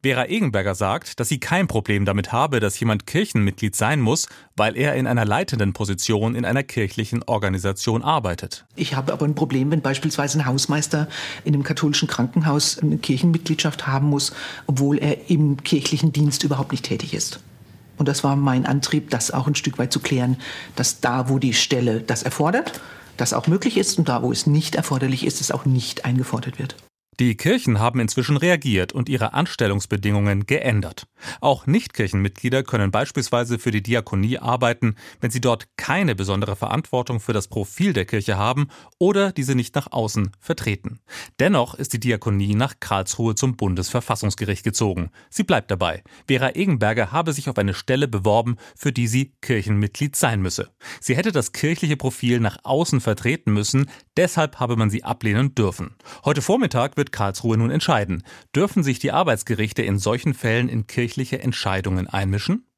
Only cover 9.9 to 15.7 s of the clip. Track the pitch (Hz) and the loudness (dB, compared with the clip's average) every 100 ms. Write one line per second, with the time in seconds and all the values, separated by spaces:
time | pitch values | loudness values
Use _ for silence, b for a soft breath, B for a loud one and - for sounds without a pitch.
9.9 | 135 156 - 139 151 131 135 - 151 151 | -2 -2 -2 -2 0 0 0 0 -2 0
10.9 | 151 151 B B B - 143 135 156 151 | -2 -2 B B B 0 0 0 0 0
11.9 | 143 165 - 120 - 156 147 - - 151 | 0 -2 -2 0 2 2 2 0 0 0
12.9 | 151 - 131 175 165 - 156 156 - - | 0 0 2 4 2 0 0 0 -2 -2
13.9 | 135 147 143 - B B B - 131 139 | 2 2 2 -2 B B B -2 2 2
14.9 | 147 147 - - 165 151 139 - | 2 2 -2 0 2 4 2 0